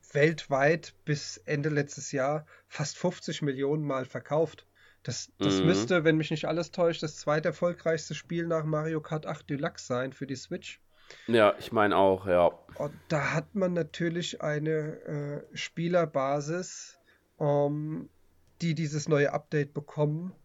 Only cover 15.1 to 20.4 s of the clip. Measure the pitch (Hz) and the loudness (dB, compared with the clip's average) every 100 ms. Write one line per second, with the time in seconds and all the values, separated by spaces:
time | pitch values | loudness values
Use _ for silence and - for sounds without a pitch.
15.1 | 151 143 147 - - - - 170 175 160 | -6 -6 -8 -10 -12 -10 -4 2 2 2
16.1 | 139 135 147 147 175 180 - - _ _ | 0 0 0 -2 -6 -6 -12 -18 _ _
17.1 | _ _ _ 147 143 143 147 151 160 - | _ _ _ 0 2 2 0 -4 -8 -10
18.1 | _ _ _ _ _ 170 156 156 151 147 | _ _ _ _ _ -2 0 -2 -4 2
19.1 | 147 143 - - 156 143 - 147 - 147 | 2 2 0 -2 -4 -2 -6 -10 -2 0
20.1 | 151 185 - | 0 -8 -14